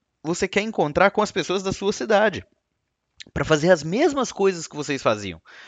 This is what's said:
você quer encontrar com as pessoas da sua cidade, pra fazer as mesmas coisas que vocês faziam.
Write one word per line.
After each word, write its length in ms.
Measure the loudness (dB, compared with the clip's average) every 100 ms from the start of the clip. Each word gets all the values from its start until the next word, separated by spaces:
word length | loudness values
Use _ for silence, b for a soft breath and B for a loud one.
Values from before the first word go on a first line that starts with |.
| _ _
você 240 | -6 -4 0
quer 140 | -2
encontrar 480 | -2 -2 0 4 4
com 120 | 4
as 80 | -2
pessoas 320 | -2 -2 -2
da 100 | -4
sua 200 | -4 -4
cidade, 520 | -4 0 2 2 -2 -12 _ _ _ _ _ _ _ -12
pra 120 | -6
fazer 260 | 0 2 4
as 120 | 4
mesmas 500 | 2 2 2 2 -4
coisas 340 | 0 0 0 -10
que 80 |
vocês 280 | -10 -6 -2
faziam. 380 | 0 0 -4 -12 -16 B